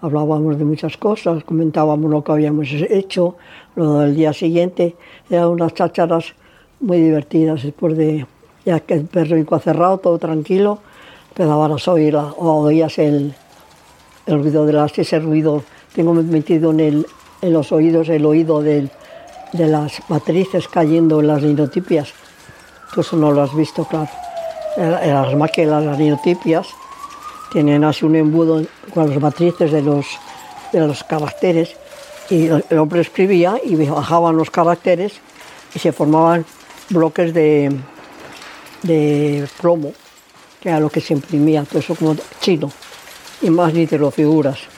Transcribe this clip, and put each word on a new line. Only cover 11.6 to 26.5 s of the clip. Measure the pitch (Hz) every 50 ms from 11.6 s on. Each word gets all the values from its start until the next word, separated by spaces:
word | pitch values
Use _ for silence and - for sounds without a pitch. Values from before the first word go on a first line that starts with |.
| 156 151 151 135 - -
a | 180
oír | 165 156 151 147
la, | 147 147
o | 147 143 - 175 165 156 151 151
oías | 151 151 160 165 156 - -
el, | 160 151 147 147 143 147 139 - - _ - - - - - - _ _ - - - _ - - _
el | - 165 151 143
ruido | 156 143 156 151
de | 151 151
las, | 151 147 151 - -
ese | 170 - - -
ruido. | 156 160 156 156 156 160 147 151 131 - - - - _ -
Tengo | - 170 165 170
metido | 165 165 165 170 156 147 - 180 160 156 165 156
en | 156
el, | 160 151 147 147 160 - - - - - - -
en | - 185 165
los | 160 147 - -
oídos, | 160 156 165 165 165 165 156
el | 165 151 147
oído | 156 151 160 165 160 160 151 151
del, | 151 151 147 139 139 - - - - - - - - - - - - -
de | 170 175
las | 151 156 151 151 147 - - - -
matrices | 170 151 - - 160 170 190 190 - 185 151 -
cayendo | - 190 165 151 160 165 165 160 156 151
en | 151 151
las | 151 147 139
linotipias. | 151 147 143 151 135 - 180 180 - - 156 143 - - - - - - - - - - - - - - - - - -
Tú | -
eso | 165 - -
no | 165 151 151 143
lo | 143 143
has | 135 131
visto, | 156 156 147 - - 160
claro. | - - 160 156 147 - - - - - - - - - - - - 622
En, | 605 - 160 165
en | 180 - 165 143
las | 139 135 123 131
maquilas, | 143 147 160 - - 165 151 151 151 151
las | 151 143 139
linotipias, | 156 151 147 143 - 175 175 175 - 156